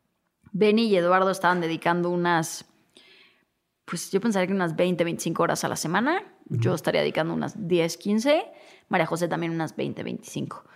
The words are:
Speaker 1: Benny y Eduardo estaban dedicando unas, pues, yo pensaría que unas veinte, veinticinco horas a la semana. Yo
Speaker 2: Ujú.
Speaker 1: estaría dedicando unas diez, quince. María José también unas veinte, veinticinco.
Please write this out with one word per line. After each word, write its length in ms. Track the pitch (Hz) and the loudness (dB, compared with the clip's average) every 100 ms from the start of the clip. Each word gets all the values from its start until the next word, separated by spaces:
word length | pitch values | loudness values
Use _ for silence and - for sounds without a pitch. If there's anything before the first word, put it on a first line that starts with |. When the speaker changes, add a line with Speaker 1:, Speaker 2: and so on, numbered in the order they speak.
| _ _ _ _ - | _ _ _ _ -8
Speaker 1:
Benny 360 | 180 208 214 226 | 0 4 4 4
y 80 | 190 | 4
Eduardo 360 | 175 185 190 | 4 4 4
estaban 300 | 185 175 180 | 2 2 2
dedicando 480 | 165 160 175 175 175 | 0 -2 0 0 0
unas, 560 | 175 175 165 160 - - _ _ - - - _ _ _ _ _ _ - | 0 2 2 0 -6 -16 _ _ -20 -20 -20 _ _ _ _ _ _ -10
pues, 260 | 175 - | -8 -4
yo 80 | 190 | -2
pensaría 260 | 233 202 180 | 0 0 0
que 60 | |
unas 220 | 196 175 160 | 0 0 0
veinte, 280 | 180 175 | 2 2
veinticinco 400 | 170 - 170 160 | 0 -2 -4 0
horas 200 | 165 160 | 0 0
a 60 | 147 | -2
la 60 | - | -4
semana. 480 | 156 185 262 370 - - - | -2 0 0 -2 -6 -18 -6
Yo 240 | 117 180 | -2 0
Speaker 2:
Ujú. 40 | 170 | 0
Speaker 1:
estaría 260 | - 170 | 0 0
dedicando 320 | 147 - 160 | 0 0 -2
unas 340 | 165 143 - 170 | -2 -4 -6 0
diez, 300 | 175 165 - | 2 2 -2
quince. 480 | 196 214 269 311 - - - - - | -2 0 4 2 0 -12 -20 -20 -2
María 180 | 185 160 | 0 0
José 200 | 165 170 | 0 -2
también 240 | 165 165 | -2 -4
unas 220 | 165 151 - | -4 -6 -6
veinte, 280 | 139 - | -6 -6
veinticinco. 600 | - 123 - 143 135 - - | -8 -10 -8 -8 -8 -10 -18